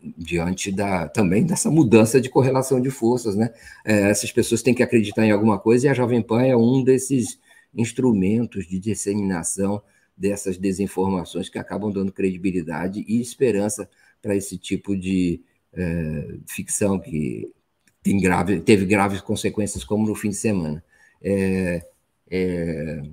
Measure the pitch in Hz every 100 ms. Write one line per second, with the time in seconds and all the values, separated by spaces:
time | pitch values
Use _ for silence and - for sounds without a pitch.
0 | 76 - 82 85 85 95 98 95 101 92
1 | 80 - 92 101 165 - - 156 123 110
2 | 113 135 120 147 131 131 127 127 131 131
3 | 113 123 113 98 117 - - - - 104
4 | 101 104 113 - 110 113 131 123 120 120
5 | 101 104 110 101 110 98 110 123 139 127
6 | 123 120 - 113 131 123 117 135 127 131
7 | - 135 107 - _ _ _ - 113 -
8 | 127 104 92 110 113 101 85 92 104 98
9 | 101 104 98 87 82 95 98 104 - _
10 | _ - 98 101 95 90 98 92 98 90
11 | 95 92 85 - 92 104 - 92 104 98
12 | 95 - 95 90 95 90 80 78 92 101
13 | - 117 117 - 127 98 104 - 98 _
14 | _ _ 107 101 - 92 - 95 - 98
15 | 92 95 87 82 _ _ _ - 90 85
16 | 78 78 - - - - - - 101 95
17 | - 78 69 53 - - _ _ _ _
18 | - 98 92 90 87 87 - 101 92 101
19 | 101 98 - 104 101 107 101 101 - 104
20 | 107 101 104 98 113 98 78 76 - _
21 | _ _ 92 98 95 95 92 85 - _
22 | _ _ - 92 90 87 85 80 78 76
23 | 73